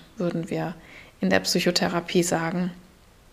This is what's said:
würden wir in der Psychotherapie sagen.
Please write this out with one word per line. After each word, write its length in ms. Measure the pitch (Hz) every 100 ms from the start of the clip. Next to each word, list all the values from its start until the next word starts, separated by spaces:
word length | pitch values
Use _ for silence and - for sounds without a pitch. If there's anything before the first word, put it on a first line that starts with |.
| - -
würden 320 | 175 165 165
wir 260 | 160 160 175 - - - -
in 80 | 185
der 120 | 190
Psychotherapie 840 | 185 180 175 175 175 180 175 185
sagen. 480 | 170 165 165 170 180 - - - - - -